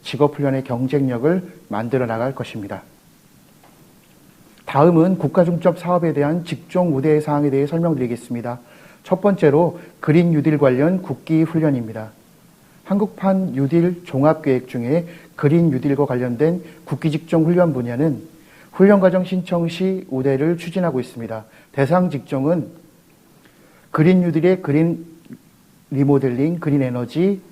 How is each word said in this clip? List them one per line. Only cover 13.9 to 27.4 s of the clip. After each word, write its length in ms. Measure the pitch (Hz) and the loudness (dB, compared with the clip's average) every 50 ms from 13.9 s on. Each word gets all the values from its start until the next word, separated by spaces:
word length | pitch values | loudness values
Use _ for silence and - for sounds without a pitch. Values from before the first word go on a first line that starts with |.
| 180 170 - | 0 -4 -10
종합계획 640 | - - 131 139 151 160 160 - 143 131 123 123 | -6 -2 2 4 4 2 2 2 0 0 0 -2
중에 400 | - - 123 117 120 151 175 170 170 - - - - - | -6 -8 -6 -2 0 0 -2 -2 -4 -16 -20 -20 -20 -8
그린 340 | - - 143 151 170 170 165 | 0 2 4 4 4 4 2
뉴딜과 380 | 135 127 120 147 139 131 147 | 2 0 0 0 0 0 0
관련된 560 | 135 127 123 127 123 120 117 147 160 175 180 - - - - - | 0 0 -2 -2 -4 0 0 0 0 0 -2 -6 -14 -20 -20 -10
국기 260 | - 147 131 - 160 | -8 -8 -4 -2 -2
직종 340 | 147 156 - - - 165 160 | -2 -2 -4 -2 0 2 2
훈련 260 | 160 175 180 180 165 | 2 4 2 2 2
분야는 520 | 143 127 120 120 120 123 147 165 135 110 - - - - - _ - - - - | 0 -2 -4 -4 -2 0 0 0 -2 -4 -8 -18 -20 -20 -20 _ -20 -20 -20 -20
훈련 280 | - - 185 196 208 196 | 0 4 6 6 6 6
과정 240 | 185 185 175 185 180 | 4 2 2 2 -2
신청 460 | 185 190 185 175 - 185 175 170 165 | -2 -4 -6 -4 -2 -2 -2 -2 -4
시 380 | 165 - 190 190 190 185 185 - | -4 -2 -2 -2 -2 -4 -6 -6
우대를 480 | 131 131 131 139 135 131 147 160 175 | -6 -2 0 0 0 2 0 0 -2
추진하고 420 | 170 170 170 160 190 180 165 127 127 | -2 -6 -6 -4 -2 -2 -2 -2 -4
있습니다. 460 | 123 - - 123 113 107 113 110 110 - _ - - _ | -6 -6 -10 -12 -10 -10 -10 -12 -12 -16 _ -20 -20 _
대상 380 | - - 139 135 165 180 180 175 | -2 -2 0 2 2 2 2 0
직종은 580 | 147 135 - - 147 135 131 151 175 170 135 - - - - _ _ _ _ _ _ _ _ _ _ _ _ _ _ _ _ _ _ _ _ _ | -2 -6 -8 -6 -6 -4 0 0 -2 -2 -4 -8 -12 -20 -20 _ _ _ _ _ _ _ _ _ _ _ _ _ _ _ _ _ _ _ _ _
그린 300 | - - 156 170 185 185 | 0 2 4 4 4 4
뉴딜의 420 | 180 170 147 160 151 180 185 185 185 | 2 2 0 2 2 2 2 2 0
그린 420 | 151 139 151 165 170 170 165 - - - - _ - - - _ _ _ _ _ _ _ _ _ _ | 0 2 2 2 2 0 -4 -10 -18 -20 -20 _ -20 -20 -20 _ _ _ _ _ _ _ _ _ _
리모델링, 680 | 139 135 143 139 143 139 135 131 120 120 139 165 175 165 | -2 0 2 4 4 2 2 0 -2 0 -2 -2 -2 -4
그린 220 | 165 156 143 143 | -2 -2 0 0
에너지 600 | 135 127 120 123 123 120 - 151 175 196 202 190 | 0 -2 -2 -6 -6 -6 -2 0 0 0 0 -2